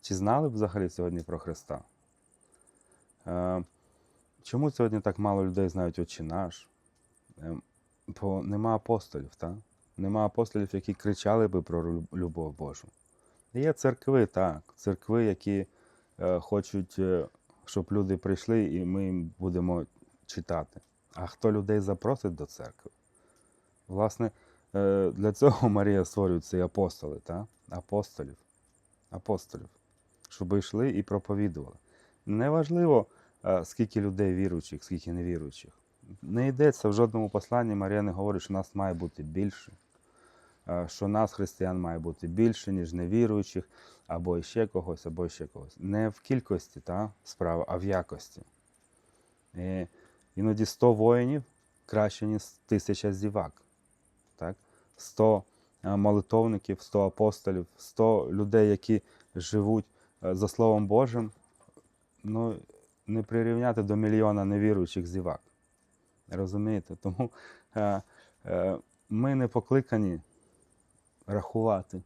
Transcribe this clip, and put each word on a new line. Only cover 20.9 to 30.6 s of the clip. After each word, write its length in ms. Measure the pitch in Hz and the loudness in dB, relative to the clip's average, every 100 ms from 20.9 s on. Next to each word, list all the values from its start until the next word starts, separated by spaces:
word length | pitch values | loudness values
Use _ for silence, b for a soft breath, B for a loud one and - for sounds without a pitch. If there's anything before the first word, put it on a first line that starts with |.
| _ _ | _ _
А 120 | - 90 | -12 -12
хто 260 | - 110 | 0 0
людей 280 | 104 101 107 | 2 0 0
запросить 540 | 98 95 107 135 101 | 0 -2 -2 -2 -4
до 120 | 80 73 | -6 -12
церкви? 440 | - - - - _ _ b b b b b b _ - | -12 -18 -18 -20 _ _ b b b b b b _ -8
Власне, 420 | 95 107 - 113 b b b b | 0 0 0 -4 b b b b
е, 360 | 98 98 98 92 | 0 2 2 2
для 220 | - 104 | 2 0
цього 360 | 104 139 117 120 | 6 4 6 2
Марія 360 | 104 101 98 | 4 4 2
створює 360 | 90 - 95 87 | 0 0 2 0
ці 200 | - 92 | -2 -2
апостоли, 600 | 90 - 92 - 73 76 | -2 0 -2 -2 -10 -10
та? 220 | - 85 110 _ - | -10 -10 -10 _ -14
Апостолів. 680 | 90 - 101 104 - 69 71 _ _ _ _ _ _ _ | -14 -4 -4 -4 -10 -14 -14 _ _ _ _ _ _ _
Апостолів. 580 | 92 - 98 - - - _ _ _ _ _ - | -16 -6 -6 -6 -18 -18 _ _ _ _ _ -20
Щоб 240 | - 90 | -10 0
йшли 380 | 101 | 0